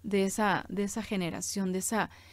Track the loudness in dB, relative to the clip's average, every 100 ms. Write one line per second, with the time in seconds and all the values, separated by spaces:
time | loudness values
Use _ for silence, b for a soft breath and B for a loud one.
0 | 0 2 2 2 2 2 0 -4 -2 -4
1 | -2 -2 -2 -4 -4 -2 0 0 0 0
2 | 0 b b